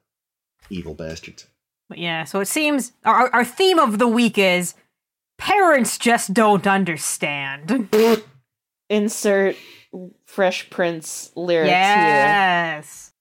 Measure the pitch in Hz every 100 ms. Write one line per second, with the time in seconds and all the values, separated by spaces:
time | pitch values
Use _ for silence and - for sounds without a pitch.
0 | _ _ _ _ _ _ _ 95 82 78
1 | 80 82 - - - _ _ _ _ 190
2 | 170 165 160 196 196 311 302 285 233 -
3 | - 294 254 233 240 - 381 339 277 208
4 | 240 226 233 - 190 180 175 - _ _
5 | _ _ _ - - 403 370 285 208 -
6 | 233 233 - 196 214 202 202 196 180 156
7 | - - 160 143 139 139 156 254 196 214
8 | 226 220 - _ _ _ _ _ _ 208
9 | 208 - 214 196 196 - - - _ 185
10 | 180 - _ - 185 185 - - 175 165
11 | 156 - - - 175 170 156 180 196 208
12 | 214 214 208 208 190 175 170 151 151 -
13 | - _